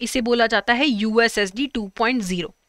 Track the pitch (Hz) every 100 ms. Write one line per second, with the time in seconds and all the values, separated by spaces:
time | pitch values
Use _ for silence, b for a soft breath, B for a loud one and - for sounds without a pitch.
0 | 233 262 233 240 226 220 202 240 302 214
1 | 220 220 233 214 202 196 277 240 202 -
2 | 226 254 185 180 165 -